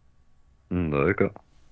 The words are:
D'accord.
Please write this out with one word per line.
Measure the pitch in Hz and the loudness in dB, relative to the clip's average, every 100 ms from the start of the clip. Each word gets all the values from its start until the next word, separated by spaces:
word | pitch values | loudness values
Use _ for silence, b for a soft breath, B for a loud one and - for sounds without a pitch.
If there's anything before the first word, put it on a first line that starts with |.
| - _ _ - _ _ - | -20 _ _ -20 _ _ -6
D'accord. | 90 82 71 76 101 101 - _ - - | -4 0 0 2 2 0 -4 _ -20 -20